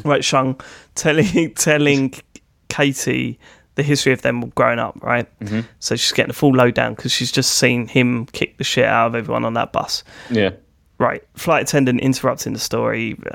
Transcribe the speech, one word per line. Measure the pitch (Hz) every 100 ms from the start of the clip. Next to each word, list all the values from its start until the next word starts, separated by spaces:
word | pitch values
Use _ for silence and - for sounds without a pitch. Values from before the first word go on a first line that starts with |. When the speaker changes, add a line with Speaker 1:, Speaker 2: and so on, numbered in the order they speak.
Speaker 1:
Right, | 151 139
Shang, | - 139 131 131 - - -
telling, | - 170 151 170 170 165
<laughs> | -
telling | - 151 147 143 135 - - - _ _ -
Katie | - 143 135 - 127 123 117 - - _ -
the |
history | 143 143 -
of | 127
them | 127 120 120
growing | - 123 117
up, | 117 -
right? | - 120 117 -
Speaker 2:
Mm-hmm. | 104 107 117 -
Speaker 1:
So | - 120
she's | -
getting | - -
a |
full | 117 147
lowdown | 131 123 120 120 113
'cause | 123
she's | - 120
just | - 131 -
seen | 127 120 113
him | 131 123 123 113
kick | - - -
the |
shit | - - 113
out | 113 117
of |
everyone | 117 113 120
on | 117
that | 113 117
bus. | - - - - - -
Speaker 2:
Yeah. | 117 95 95 _ _ _ -
Speaker 1:
Right, | 123 135 -
flight | - - 151
attendant | - 147 131 123
interrupting | 131 131 131 123 -
the | 110
story, | - 117 113 113 113 - -